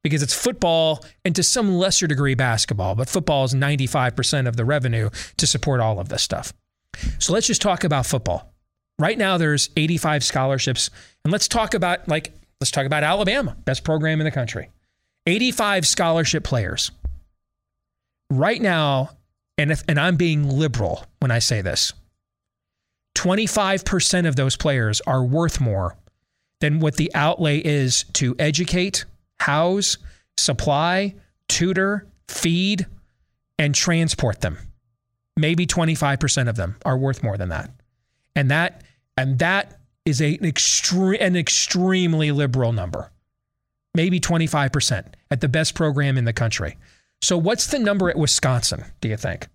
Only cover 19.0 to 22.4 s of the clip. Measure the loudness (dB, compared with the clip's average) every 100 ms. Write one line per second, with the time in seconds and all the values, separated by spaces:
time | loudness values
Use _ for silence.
19 | -2 -10 _ _ _ -2 0 0 0 0
20 | 2 2 2 2 0 2 0 0 -2 -4
21 | -10 _ 0 2 2 0 -2 -2 -4 -6
22 | _ _ _ _